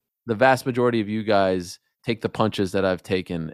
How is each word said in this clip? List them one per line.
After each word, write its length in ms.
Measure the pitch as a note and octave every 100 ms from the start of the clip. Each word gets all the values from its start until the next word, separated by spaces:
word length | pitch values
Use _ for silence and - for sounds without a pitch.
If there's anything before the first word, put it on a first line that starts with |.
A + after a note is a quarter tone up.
| _ _ -
the 80 |
vast 320 | G#2+ C3 B2+ C3+
majority 340 | B2 B2 A#2
of 80 | G#2
you 140 | A2
guys 560 | G#2+ G2+ F#2+ F#2 F2 - _ _
take 160 | - A2
the 80 | A2
punches 440 | - A2 - F#2+
that 120 | G2+
I've 180 | F#2+ F2+
taken 480 | - F#2 F2+ F2 D#2+